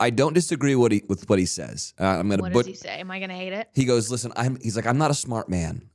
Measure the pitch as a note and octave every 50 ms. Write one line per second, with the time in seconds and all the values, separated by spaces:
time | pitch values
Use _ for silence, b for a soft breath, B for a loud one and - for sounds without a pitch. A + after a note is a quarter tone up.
0 | A#2 A#2+ A#2 G#2+ C#3 D#3 D#3 F3 E3 - - C3+ C#3+ C#3 C#3 B2+ A#2+ A2+ G#2+ G2+
1 | - - F#2+ - - - G#2 F#2+ F#2 - - F2 D#2 A1+ A1 D2 - - - -
2 | F#2 F#2+ F#2+ E2 F2+ G#2 G2+ F#2+ F2+ F2 - A#2+ B2 - - - - - G2+ -
3 | F#3 F#3 F#3 F#3+ F#3+ F#3+ F3+ F3+ F#3 F#3 F#3+ G#3 A3+ - _ C3+ C3 B2 B2 A#2
4 | G#2 A2 B2+ A#2+ B2 A#2+ - - A#2+ B2+ C3 - - A2+ G2 A#2 G#2+ A2+ A#2+ C#3+
5 | D#3 D3 D3 - - B2+ A#2 A2+ - - F2+ F2 E2 D#2+ - - - - _